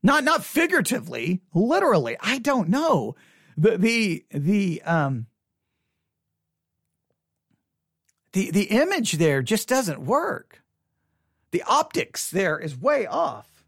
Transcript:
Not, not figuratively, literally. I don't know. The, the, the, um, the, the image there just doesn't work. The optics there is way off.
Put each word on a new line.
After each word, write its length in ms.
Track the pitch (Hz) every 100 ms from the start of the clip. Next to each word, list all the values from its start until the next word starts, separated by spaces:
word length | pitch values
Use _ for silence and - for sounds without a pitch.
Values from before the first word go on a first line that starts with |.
Not, 200 | 220 294
not 200 | 285 320
figuratively, 960 | - - 330 339 196 240 190 123 131 180 _
literally. 640 | 170 226 339 381 190 117 117
I 180 | 196 262
don't 300 | 240 269 160
know. 460 | 247 320 214 110 - _ _ _ -
The, 200 | 180 220
the, 480 | 220 233 214 160 _
the, 500 | 143 143 202 196 160
um, 420 | - 165 143 131 113 _ _ _ _ _ _ _ _ _ _ _ _ _ _ _ _ _ _ _ _ _ _ _ _ _ _ _ _ _ _
the, 180 | 190 190
the 140 | 165 202
image 480 | 214 320 392 226
there 280 | 160 165 139
just 260 | 123 214 -
doesn't 340 | 254 220 143
work. 600 | 131 269 370 - - _ _ _ _ _ _ _ _ _ _
The 120 | 180
optics 680 | - 262 320 - - - -
there 300 | 170 185 156
is 180 | 160 127
way 300 | 208 294 208
off. 420 | 277 339 107 - _